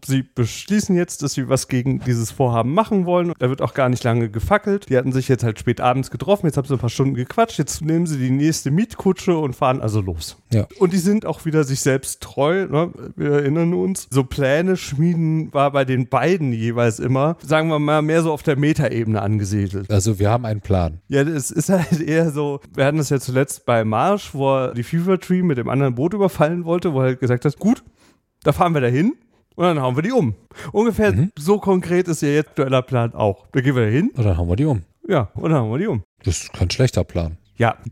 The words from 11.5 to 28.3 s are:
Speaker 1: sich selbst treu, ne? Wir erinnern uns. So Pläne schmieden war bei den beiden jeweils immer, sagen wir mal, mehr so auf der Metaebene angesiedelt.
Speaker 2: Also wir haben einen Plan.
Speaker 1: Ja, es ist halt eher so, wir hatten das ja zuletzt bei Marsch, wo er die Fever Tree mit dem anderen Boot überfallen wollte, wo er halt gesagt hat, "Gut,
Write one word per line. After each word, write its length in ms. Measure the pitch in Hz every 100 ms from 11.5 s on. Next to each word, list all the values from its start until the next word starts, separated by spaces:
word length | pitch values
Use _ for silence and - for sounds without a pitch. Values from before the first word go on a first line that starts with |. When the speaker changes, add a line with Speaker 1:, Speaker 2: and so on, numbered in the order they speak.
| 156
Speaker 1:
sich 200 | 135 135
selbst 380 | 143 135 - -
treu, 460 | - - 143 190 190
ne? 240 | 143 170 - 120
Wir 160 | - 147
erinnern 440 | 143 139 156 170
uns. 340 | 180 185 190 -
So 140 | 131
Pläne 520 | 127 - 131 147 185 185
schmieden 800 | - 139 170 165 160 160 156
war 160 | 143 139
bei 140 | 139
den 240 | 131 127 123
beiden 440 | 127 147 185 139
jeweils 460 | 113 113 117 120 107
immer, 380 | 135 131 147 165
sagen 240 | 139 156 160
wir 100 | 151
mal, 240 | 147 156
mehr 200 | 151 165
so 100 | 165
auf 100 | 147
der 140 | - 139
Metaebene 640 | 147 156 127 113 110 107
angesiedelt. 680 | 104 107 98 104 98 98 98
Speaker 2:
Also 300 | 101 113 98
wir 120 | 101
haben 160 | 120 117
einen 160 | 104
Plan. 360 | - 95 82 80 -
Speaker 1:
Ja, 160 | 139
es 300 | 147 151 -
ist 160 | 170 156
halt 320 | 190 160 156
eher 320 | 160 160 165
so, 260 | 143 147 143 -
wir 100 | 139 135
hatten 120 | 156
das 120 | 135
ja 100 | 139
zuletzt 460 | - 127 135 - -
bei 180 | 117
Marsch, 500 | 110 110 165 202 -
wo 180 | 139 135 135
er 180 | 127
die 80 | 120
Fever 380 | 120 170 180 185
Tree 220 | - 180
mit 160 | 180 123
dem 100 | 113
anderen 260 | 135 135
Boot 180 | 120 170
überfallen 520 | 208 190 - 151 175
wollte, 280 | 165 175 185
wo 60 | 135
er 60 |
halt 160 | 131 127
gesagt 240 | 123 123
hat, 80 | 147 -
"Gut, 240 | 208 262 - _ _ _ _